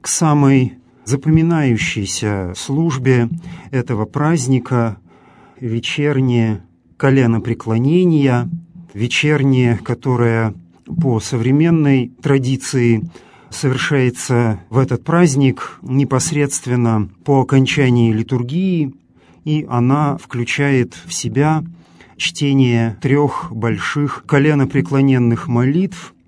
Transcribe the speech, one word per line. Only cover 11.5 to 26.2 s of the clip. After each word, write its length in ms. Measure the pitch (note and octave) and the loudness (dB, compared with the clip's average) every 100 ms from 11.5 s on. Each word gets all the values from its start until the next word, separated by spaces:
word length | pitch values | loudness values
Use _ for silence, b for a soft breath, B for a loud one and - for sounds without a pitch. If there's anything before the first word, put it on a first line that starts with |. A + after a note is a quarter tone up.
| C#3 E3+ E3 C#3+ C3+ A#2+ - | 2 4 2 4 2 0 -6
традиции 880 | D3 C#3 B2+ C3 - C3+ A#2+ A2+ E3+ B B B B | 0 0 0 -4 -4 0 2 2 -2 B B B B
совершается 1120 | - C#3 A#2+ - C#3+ B2+ A#2+ - B2 A#2 G2+ - | -4 -2 -2 -2 0 0 -2 -2 0 0 -2 -2
в 80 | A#2 | -2
этот 240 | C3 B2 | 0 -2
праздник 760 | - E3 F3 C3 C3+ - - - | -2 2 2 4 2 0 -10 -14
непосредственно 1300 | - C3 C#3 C3 B2+ D3 C#3+ - B2+ B2 A#2 A2 G2 - | -4 -2 0 0 -2 -2 -2 -4 -4 0 2 0 -2 -8
по 160 | - C#3 | 0 2
окончании 720 | B2+ C#3 B2+ - C3 A#2+ A#2 | 4 2 2 2 2 4 4
литургии, 840 | A2 A2+ B2+ A#2+ D#3+ F#3+ F3 C#3 - _ b b b | 2 -2 -4 -2 -2 -2 0 -2 -6 _ b b b
и 220 | - D3+ - | -4 -4 -2
она 480 | A#2+ B2 C#3+ D3+ E3+ | 0 2 2 0 -2
включает 800 | - A#2+ A#2+ - C#3+ C3+ A#2+ - - | -8 -6 -4 -2 0 2 0 -6 -12
в 60 | |
себя 520 | - - A2+ D3+ D#3 E3 B B B B B | -8 -4 0 2 0 -4 B B B B B
чтение 800 | - - C#3+ C3+ C3 A#2 A#2 G#2+ | -8 -2 0 2 4 2 0 -2
трёх 500 | A2+ C#3+ D3 - E3+ | 0 2 0 -2 -10
больших 720 | A2+ A2+ A2 - D3 C#3+ - - | -6 -4 -4 -4 -4 -4 -6 -2
коленопреклоненных 1200 | C#3+ C#3+ D3 C3+ C#3 - C#3 C#3 C3 A#2+ A#2 - | 0 2 2 0 -2 -2 0 2 4 2 0 -2
молитв. 680 | A#2 C3 D#3 F#3+ - - _ | 0 0 0 -4 -6 -20 _